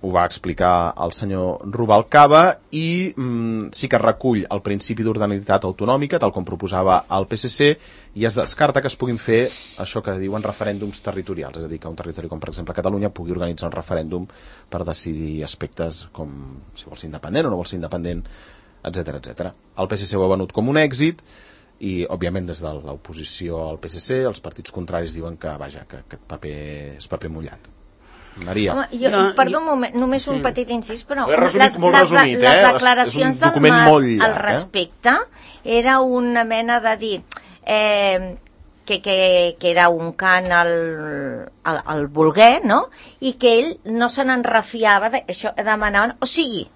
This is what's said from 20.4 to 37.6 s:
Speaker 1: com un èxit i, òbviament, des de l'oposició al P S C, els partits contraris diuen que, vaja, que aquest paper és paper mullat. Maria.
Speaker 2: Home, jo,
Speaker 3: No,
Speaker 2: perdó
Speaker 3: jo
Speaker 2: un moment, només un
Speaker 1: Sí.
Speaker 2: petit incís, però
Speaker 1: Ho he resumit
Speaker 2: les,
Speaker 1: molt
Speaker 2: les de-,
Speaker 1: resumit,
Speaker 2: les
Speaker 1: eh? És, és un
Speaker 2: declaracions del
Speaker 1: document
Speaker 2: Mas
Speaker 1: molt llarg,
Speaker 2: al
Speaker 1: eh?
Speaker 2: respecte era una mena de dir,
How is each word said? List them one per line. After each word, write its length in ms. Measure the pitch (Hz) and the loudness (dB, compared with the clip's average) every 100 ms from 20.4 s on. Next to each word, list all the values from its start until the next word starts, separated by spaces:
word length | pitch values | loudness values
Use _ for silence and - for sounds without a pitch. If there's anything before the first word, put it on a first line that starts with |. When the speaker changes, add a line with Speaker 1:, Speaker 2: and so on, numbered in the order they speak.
| 92 | -2
Speaker 1:
com 160 | - 113 | -4 0
un 120 | 147 | 2
èxit 400 | 151 123 151 165 _ - - _ _ _ | 0 0 -2 -2 _ -20 -20 _ _ _
i, 260 | 101 92 87 | -8 -4 -4
òbviament, 400 | 90 87 95 90 | -4 -4 -4 -8
des 160 | 78 82 | -10 -10
de 80 | |
l'oposició 960 | 76 76 69 - 80 78 - 87 82 80 | -10 -12 -16 -16 -16 -14 -12 -8 -8 -8
al 100 | 78 | -10
P 80 | 82 | -12
S 80 | 80 | -12
C, 220 | - 131 131 | -6 -2 -2
els 160 | 101 | -6
partits 320 | - 78 87 | -14 -16 -16
contraris 400 | - 87 87 85 | -12 -8 -6 -6
diuen 240 | 80 82 85 | -8 -12 -10
que, 160 | 82 76 | -12 -10
vaja, 240 | 69 71 - | -14 -16 -18
que 160 | - 67 | -20 -20
aquest 180 | - - | -20 -16
paper 300 | 78 76 73 73 73 73 71 | -14 -12 -12 -12 -14 -16 -18
és 100 | - | -12
paper 220 | - - | -10 -10
mullat. 400 | 78 78 - - - - _ _ - - - 170 | -12 -12 -16 -20 -20 -20 _ _ -20 -20 -18 -6
Maria. 260 | 196 202 | -2 0
Speaker 2:
Home, 140 | 247 269 247 | -2 -4 -2
jo, 140 | 262 | 0
Speaker 3:
No, 100 | 202 196 269 | 2 2 2
Speaker 2:
perdó 220 | 262 311 | 2 2
Speaker 3:
jo 20 | |
Speaker 2:
un 60 | 320 | -2
moment, 280 | 277 247 240 | -2 -2 -2
només 240 | 254 269 269 | -2 -2 -2
un 60 | 269 | -2
Speaker 1:
Sí. 40 | |
Speaker 2:
petit 280 | 254 247 247 | -2 -4 -4
incís, 300 | 233 220 226 | -6 -6 -12
però 220 | - 277 247 | -8 -4 0
Speaker 1:
Ho 40 | |
he 20 | 160 | 4
resumit 300 | 175 185 269 | 4 6 4
Speaker 2:
les, 80 | 175 | 6
Speaker 1:
molt 200 | 175 269 | 4 6
Speaker 2:
les 120 | - | 6
de-, 60 | - | 6
Speaker 1:
resumit, 220 | 277 123 | 4 6
Speaker 2:
les 60 | 247 | 6
Speaker 1:
eh? 60 | |
És, 80 | 170 | 8
és 20 | |
un 100 | 196 - | 8 6
Speaker 2:
declaracions 600 | 254 247 247 147 262 262 | 4 4 2 2 0 4
del 80 | 160 | 2
Speaker 1:
document 240 | 135 151 233 | 6 6 8
Speaker 2:
Mas 140 | 143 | 8
Speaker 1:
molt 160 | 151 131 | 8 6
llarg, 160 | 113 | 4
Speaker 2:
al 80 | 113 | 2
Speaker 1:
eh? 120 | - - | 2 -2
Speaker 2:
respecte 680 | 123 180 202 170 - 247 294 494 - - - - | -2 -2 -4 -4 -2 2 2 0 -12 -20 -16 -2
era 300 | 233 240 269 | 0 4 4
una 440 | 262 247 240 240 226 | 2 0 0 0 0
mena 320 | 226 233 240 | -2 0 0
de 140 | 220 220 | 0 -2
dir, 200 | 220 190 - - - - | -4 -6 -8 -16 -16 -16